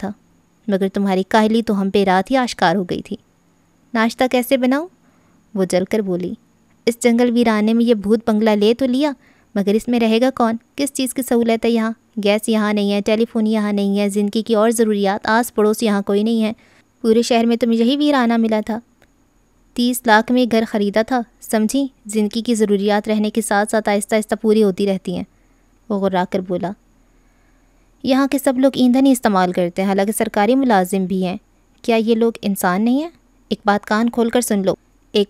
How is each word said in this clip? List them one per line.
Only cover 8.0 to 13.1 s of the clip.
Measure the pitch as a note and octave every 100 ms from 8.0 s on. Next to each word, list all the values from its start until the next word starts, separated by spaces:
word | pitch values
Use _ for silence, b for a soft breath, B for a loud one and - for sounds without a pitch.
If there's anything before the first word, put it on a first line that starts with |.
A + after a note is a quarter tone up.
| G3 A3 A3+
बंगला | G#3+ G#3+
ले | G#3 G#3
तो | A#3+ C4+
लिया, | B3+ D4 C4 b b b G#3
मगर | G3
इसमें | G#3+ - A#3+
रहेगा | A3+ A3+ B3+
कौन? | B3 A#3 A3+ _ -
किस | C#4
चीज़ | - C4
की | -
सहूलत | B3 A#3 A#3 A3+
है | A#3
यहाँ? | A3+ A3 A3+ _ A3
गैस | G3+ G#3+ -
यहाँ | A3 G#3
नहीं | G#3+ G3+
है, | G3+
टेलीफोन | G3+